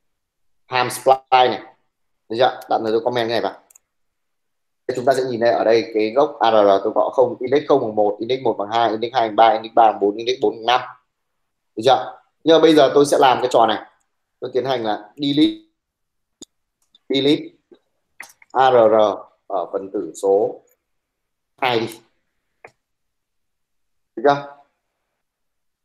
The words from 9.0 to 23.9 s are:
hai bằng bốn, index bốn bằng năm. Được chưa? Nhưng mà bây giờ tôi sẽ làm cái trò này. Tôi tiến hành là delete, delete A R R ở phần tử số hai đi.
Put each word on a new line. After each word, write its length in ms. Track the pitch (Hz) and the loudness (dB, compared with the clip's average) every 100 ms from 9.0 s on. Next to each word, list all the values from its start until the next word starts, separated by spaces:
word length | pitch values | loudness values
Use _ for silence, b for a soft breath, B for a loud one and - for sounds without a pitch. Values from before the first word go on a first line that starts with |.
| 117 | -6
hai 160 | 131 113 107 113 110 113 - | -4 -2 2 2 2 -2 2
bằng 240 | 113 98 | 2 2
bốn, 140 | 101 107 | -2 -2
index 240 | 117 127 | -6 -2
bốn 140 | 107 113 | -2 -2
bằng 100 | 113 | -2
năm. 160 | 127 - - _ _ _ _ _ _ _ - | -2 -2 -16 _ _ _ _ _ _ _ -4
Được 80 | 120 | 2
chưa? 360 | - - - _ _ | 2 0 -14 _ _
Nhưng 140 | 151 160 | 2 4
mà 40 | |
bây 140 | 165 151 | 6 6
giờ 160 | 135 | 4
tôi 120 | 143 143 | 4 2
sẽ 120 | 156 | 4
làm 180 | 135 120 | 2 2
cái 60 | 123 | 0
trò 140 | 127 113 | 2 2
này. 160 | 101 - _ _ _ _ - | 0 -8 _ _ _ _ -14
Tôi 120 | 123 | -8
tiến 120 | 127 127 | -6 -4
hành 180 | 127 | -4
là 260 | 110 104 - - | -4 -6 -10 -10
delete, 460 | 143 143 151 - _ _ _ _ _ _ _ _ - _ _ _ _ _ - | -4 0 0 -2 _ _ _ _ _ _ _ _ -20 _ _ _ _ _ -6
delete 340 | 135 139 156 - _ _ _ _ _ _ - - _ _ | -2 0 -2 -4 _ _ _ _ _ _ -20 -20 _ _
A 200 | 123 131 | 0 4
R 20 | |
R 220 | 127 110 110 107 - - _ - | 4 4 4 2 0 -10 _ -10
ở 180 | 95 85 | -8 -6
phần 200 | 95 95 | -8 -8
tử 200 | 107 82 - | -10 -10 -6
số 460 | 98 98 117 - _ _ _ _ _ _ _ _ _ - | 0 0 0 -6 _ _ _ _ _ _ _ _ _ -6
hai 180 | 131 117 | -4 -2
đi. 200 | 110 - _ _ _ _ _ _ - _ _ _ _ _ _ _ _ _ _ _ _ | -4 -10 _ _ _ _ _ _ -20 _ _ _ _ _ _ _ _ _ _ _ _